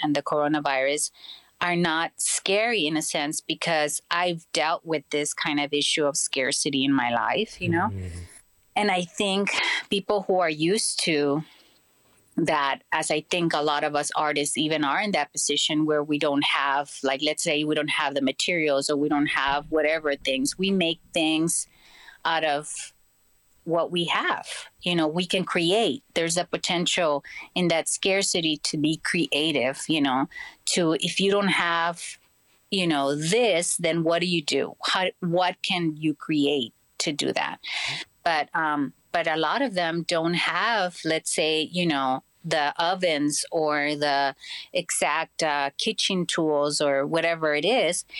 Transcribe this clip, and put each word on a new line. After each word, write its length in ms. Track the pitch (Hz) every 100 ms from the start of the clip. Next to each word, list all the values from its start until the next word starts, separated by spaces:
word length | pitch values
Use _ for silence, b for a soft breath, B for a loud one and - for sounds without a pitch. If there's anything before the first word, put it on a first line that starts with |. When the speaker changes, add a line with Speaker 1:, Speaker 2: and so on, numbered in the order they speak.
Speaker 1:
and 120 | 151
the 80 | 143
coronavirus 880 | - 151 147 151 143 135 135 151 - B B B B B
are 160 | 175 175
not 360 | 175 160 165 -
scary 720 | - - - 202 226 220 151
in 100 | 156
a 60 |
sense 380 | 156 165 147 156
because 600 | - 165 - 160 147 - -
I've 400 | 170 180 165 -
dealt 320 | 170 151 170
with 200 | 165 156 -
this 220 | 147 147
kind 280 | - 165 147
of 120 | 143
issue 320 | 147 143 -
of 120 | 143 139
scarcity 680 | - 139 127 143 156 135
in 80 | 135
my 220 | 139 120
life, 460 | 117 110 139 220 -
you 80 | -
know? 220 | 170 196
Speaker 2:
Mm-hmm. 260 | 95 92 85 87 - _ _ _
Speaker 1:
And 160 | - 208
I 120 | 185
think 480 | 175 - 202 190 196 - B B B
people 320 | 196 - 208
who 180 | 190 185
are 100 | 170
used 540 | 151 160 220 - -
to 400 | - 151 143 147 160 B B B _ _ _ _ _ -
that, 440 | 165 151 139 135 -
as 200 | 160 160
I 100 | 156 -
think 220 | 180 165
a 80 | 160
lot 240 | 151 147
of 100 | 151
us 160 | 147 147 156
artists 400 | 151 151 143 -
even 260 | 156 156
are 180 | 143 160
in 120 | 214
that 180 | 170 143
position 540 | 151 - 147 - 156
where 180 | 156 151
we 160 | 147 147
don't 260 | 151 143
have, 460 | 147 156 139 139 139 -
like, 180 | 135 135
let's 200 | 151 156
say 220 | 170 151
we 100 | 151
don't 160 | 151 147
have 240 | - 143
the 80 | 139
materials 640 | 139 135 - 175 151 139 139
or 80 | 147
we 140 | 151
don't 160 | 147 147
have 400 | 147 139 143 156
whatever 480 | 160 147 160 151 139
things, 420 | - 131 139 -
we 120 | 190
make 300 | 190 165 165 _
things 560 | 170 156 156 165 - - B B B B B
out 200 | - 160
of 500 | 156 143 151 - - - _ _ _ _ _ _
what 260 | - 170 156
we 140 | 175 165
have. 420 | 202 339 - - - - _
You 160 | 180 170
know, 100 | 156
we 200 | 165 180
can 180 | 190
create. 580 | 170 185 170 208 208 123 _
There's 240 | - 165 170
a 80 | 175
potential 760 | 185 - 175 175 - 165 143 B B B
in 140 | 185 175
that 200 | 165 -
scarcity 680 | - 196 190 196 185 165 151
to 140 | - 160
be 180 | 151 160
creative, 800 | - 175 156 143 160 143 123 139 -
you 140 | 160
know, 280 | 139 131 147 B B B -
to, 260 | - 165 160
if 200 | 170 -
you 100 | 196
don't 180 | 202 196
have, 540 | 185 175 170 170 170 - - _ _ _ _ -
you 160 | 196 175
know, 280 | 143 139
this, 640 | 147 160 220 233 170 175 -
then 260 | 170 165
what 200 | 160 170
do 40 | 180
you 160 | 170
do? 340 | 147 139 - - -
How, 240 | 196 185 -
what 420 | 180 175 180 180
can 320 | - 185 170 151
you 180 | 156
create 580 | 147 - 151 143 143 113 - _ -
to 140 | -
do 200 | 147 135
that? 240 | - 76 - B B B 147 B _
But, 240 | 170 156 143
um, 380 | 170 156 147 135 - _
but 160 | 175 165
a 100 | 160
lot 260 | 156 208
of 120 | 269
them 300 | 180 165 170 165
don't 280 | 170 165
have, 640 | 170 - 170 214 226 180 -
let's 280 | 160 160 -
say, 280 | - 156 156
you 240 | 156 175 175
know, 360 | 143 135 131 - _
the 280 | 165 160 143 -
ovens 640 | 170 190 180 151 147 147 -
or 440 | 170 156 147 147
the 400 | 147 147 139 139 135 B B B
exact, 720 | 180 175 - 165 156 160 -
uh, 280 | 156 147 139 -
kitchen 500 | - - - 185 170
tools 540 | - 156 147 147 143
or 260 | 147 139 147
whatever 480 | 165 165 165 156
it 100 | 147
is, 400 | 165 247 165 175 -